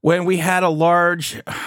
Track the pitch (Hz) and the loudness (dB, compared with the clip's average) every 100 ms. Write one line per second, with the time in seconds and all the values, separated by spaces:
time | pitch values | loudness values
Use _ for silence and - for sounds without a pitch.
0 | 151 175 175 185 165 185 180 156 165 175 | 2 0 0 0 0 0 0 2 2 4
1 | 175 175 151 - - - | 2 0 -6 -10 -12 -12